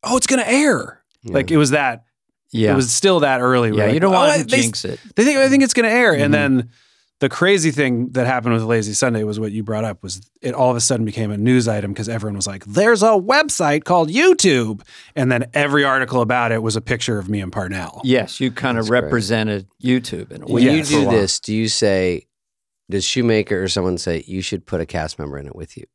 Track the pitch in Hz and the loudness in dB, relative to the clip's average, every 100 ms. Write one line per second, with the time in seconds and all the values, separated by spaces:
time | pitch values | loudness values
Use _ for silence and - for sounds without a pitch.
0 | - 254 - 262 220 254 294 170 - - | 0 0 2 0 2 2 2 0 -4 -16
1 | _ _ 113 139 135 156 147 147 135 117 | _ _ -4 -2 2 2 4 2 0 -4
2 | _ _ _ _ _ 117 107 135 123 - | _ _ _ _ _ 0 2 4 2 0
3 | 196 180 143 131 127 127 117 107 104 143 | 2 4 2 2 2 2 2 2 2 2
4 | 190 185 294 294 240 254 233 - - - | 2 4 4 2 0 0 0 -4 -10 -10
5 | 214 - 247 277 269 269 269 - 226 233 | -8 0 2 4 4 4 4 2 2 4
6 | 240 151 143 147 143 131 120 _ _ _ | 4 4 2 2 2 0 -2 _ _ _
7 | _ _ 135 - 180 202 160 135 139 120 | _ _ -2 2 2 4 2 0 0 0
8 | 123 123 123 127 120 113 110 117 107 104 | -2 -2 0 0 0 0 2 0 0 -2
9 | 131 113 107 104 110 107 104 107 113 98 | 0 0 -4 -4 -6 -6 -6 -4 -4 -8
10 | 95 92 101 _ 131 123 127 120 - 127 | -12 -14 -16 _ -8 0 0 2 0 0
11 | 110 101 107 104 113 127 113 107 101 101 | -2 -4 -6 -2 2 2 2 -2 -4 -8
12 | 107 113 104 101 95 95 101 107 214 226 | -6 -6 -6 -6 -8 -10 -6 0 2 4
13 | 214 220 190 277 311 - 156 147 - 180 | 4 2 2 0 0 -2 0 0 2 2
14 | 156 202 349 349 190 135 113 101 - - | 2 2 4 4 4 2 0 -6 -14 -20
15 | - - 127 123 120 147 143 143 139 131 | -12 -2 0 0 -2 -2 2 2 2 0
16 | 127 127 113 123 117 113 110 110 107 120 | 0 0 0 0 0 -2 -2 -4 -4 -4
17 | - 107 95 104 92 95 92 95 87 - | -2 -6 -4 -6 -6 -8 -8 -8 -10 -8
18 | 131 127 107 - 131 120 135 117 107 123 | 0 0 0 -4 -6 -4 -4 -4 0 -2
19 | 76 123 101 113 110 104 95 _ 127 127 | 0 -2 0 -2 -2 -4 -8 _ -2 -2
20 | 123 85 - - - 117 127 156 147 151 | -2 -12 -12 -16 -4 2 4 2 2 0
21 | 139 113 98 - - 107 110 - 107 95 | 2 2 0 -4 -4 -2 -2 0 0 2
22 | 92 87 _ _ _ _ _ _ _ 98 | 0 -2 _ _ _ _ _ _ _ -6
23 | - - 120 110 101 98 92 101 92 90 | -4 -2 0 0 0 -4 -2 -2 -2 -2
24 | - 82 - 95 90 98 - 90 82 87 | -4 -6 -6 -10 -8 -10 -6 -6 -6 -6
25 | 78 - 73 69 71 76 78 - - | -8 -10 -12 -12 -14 -16 -18 -18 -20